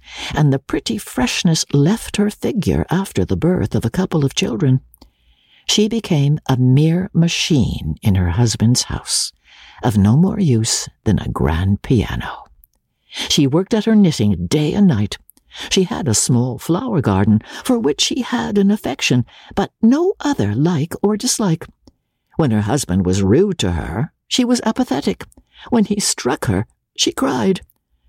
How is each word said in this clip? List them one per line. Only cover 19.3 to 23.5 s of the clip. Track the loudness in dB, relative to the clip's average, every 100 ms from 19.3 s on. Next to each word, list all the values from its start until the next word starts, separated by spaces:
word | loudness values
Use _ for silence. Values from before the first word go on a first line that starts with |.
| -6 -10 -6
but | -4 0
no | 2 4 2 -2
other | -2 -2 -2 0
like | 0 0 -2 -2
or | -2 -2
dislike. | -2 -2 0 -2 -4 -20 _ _ _ _ _ -2
When | 0
her | 2
husband | 0 -2 0 0 2
was | 2
rude | 4 4 2